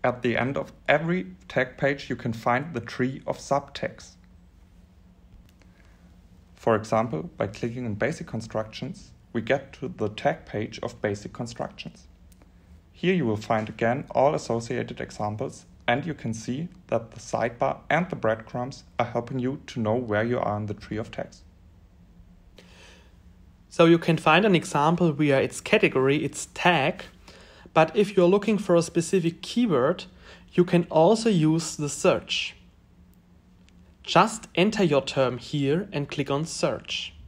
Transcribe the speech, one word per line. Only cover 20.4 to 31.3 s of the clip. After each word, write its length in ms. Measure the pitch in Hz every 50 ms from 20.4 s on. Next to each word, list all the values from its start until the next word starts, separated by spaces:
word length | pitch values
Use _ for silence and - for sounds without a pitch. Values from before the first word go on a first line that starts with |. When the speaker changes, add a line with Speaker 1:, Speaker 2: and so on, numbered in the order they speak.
| - - 104 104
Speaker 1:
in 80 | 107
the 80 | 104 104
tree 240 | - - - 110 107
of 120 | 113 -
tags. 340 | - - - - - - - - - - - - - - - - - - - - - - - - - - - - - - - - - - - - - - - - - - - - - - - - - _ - _
Speaker 2:
So 160 | - - 170
you 100 | 165 170 165
can 200 | 165 - 160 156
find 260 | - 165 156 175 208
an 100 | 220 185
example 580 | 156 - - - 151 143 156 170 170 180 -
via 280 | 139 135 151 147 135 135
its 220 | - 131 - -
category, 600 | - - 202 214 190 156 - 135 131 135 139 151
its 260 | - 139 - - - -
tag, 520 | - - - 180 175 151 131 156 - - - - - - - - - - - - - - - -
but 180 | _ 165 160 160 -
if 200 | - 208 202 -
you're 120 | 190 175 175
looking 280 | 190 202 202 226 220
for 200 | 190 208 - 175
a 60 | 170
specific 600 | 165 - - 170 165 - - 190 156 170 170 -
keyword, 640 | - - - 233 247 220 160 123 123 147 180 - - - - - - - - - - -
you 120 | - - 175
can 220 | 175 185 170 170 -
also 360 | - 156 160 180 226 226 226
use 460 | 233